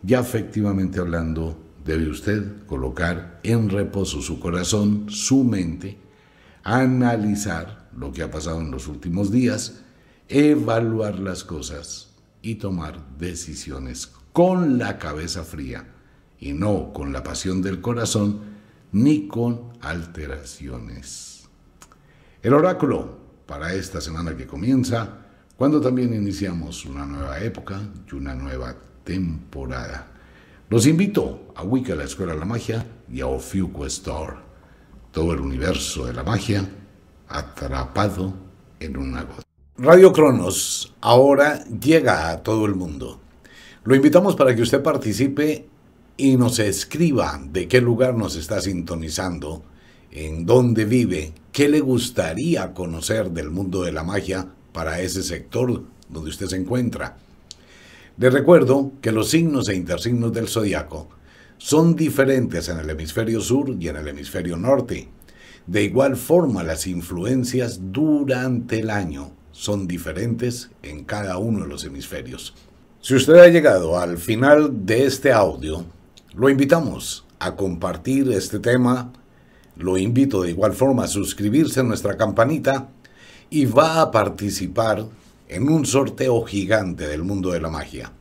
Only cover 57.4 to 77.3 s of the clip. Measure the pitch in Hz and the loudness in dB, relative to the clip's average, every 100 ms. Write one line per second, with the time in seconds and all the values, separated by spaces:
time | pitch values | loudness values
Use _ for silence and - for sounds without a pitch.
57.4 | - - - - - - - - 123 135 | -20 -20 -20 -20 -20 -20 -20 0 2 4
58.4 | - 170 127 135 139 - 120 110 107 160 | 8 8 8 4 2 -4 -2 0 2 2
59.4 | 165 139 101 95 87 87 117 120 117 113 | 2 0 0 -4 -4 -4 -2 0 0 -2
60.4 | 110 117 104 80 73 78 78 - - - | -2 -2 0 -2 -6 -12 -16 -20 -20 -20
61.4 | - - - 151 170 165 156 120 135 135 | -20 -16 2 4 6 4 2 4 4 4
62.4 | 104 82 80 82 78 76 78 - 110 113 | 0 -4 -4 -6 -6 -8 -6 -4 -2 -2
63.4 | 92 131 131 104 82 73 76 73 71 95 | 0 0 0 -4 -6 -8 -10 -12 -10 -6
64.4 | 87 85 110 139 - 87 - - - - | -6 -4 0 0 0 -10 -12 -20 -20 -20
65.4 | - - - 101 104 123 135 123 - 170 | -20 -20 -4 0 2 4 2 0 2 4
66.4 | 156 98 82 80 92 87 85 90 101 131 | 4 -2 -4 -4 -4 -6 -6 -6 -2 -2
67.4 | 117 127 120 92 95 104 156 147 131 123 | 0 -2 -4 -6 -6 0 2 2 2 -2
68.4 | 127 123 123 113 110 104 87 71 71 - | -2 -4 -2 -4 -2 -4 -4 -8 -12 -18
69.4 | - - - 104 92 87 80 78 120 117 | -20 -10 -4 -4 -4 -6 -8 -4 -4 -2
70.4 | 123 120 - - - 76 - 104 98 92 | -4 -4 -12 -18 -16 -14 -8 -6 -6 -4
71.4 | 113 104 78 71 78 69 65 78 64 64 | -2 -2 -4 -10 -12 -12 -12 -12 -12 -14
72.4 | - - - - _ _ - 131 139 170 | -16 -18 -20 -20 _ _ 2 4 10 12
73.4 | 175 170 147 95 82 87 87 85 - 110 | 12 12 6 4 2 0 -2 -4 -2 2
74.4 | 135 147 147 117 92 110 135 131 143 117 | 6 6 6 -2 0 2 2 2 4 4
75.4 | 92 67 78 80 85 - _ - _ - | 4 0 -6 -8 -10 -18 _ -20 _ 2
76.4 | 131 139 139 170 131 - - - - | 2 4 4 2 2 -8 -10 -12 -16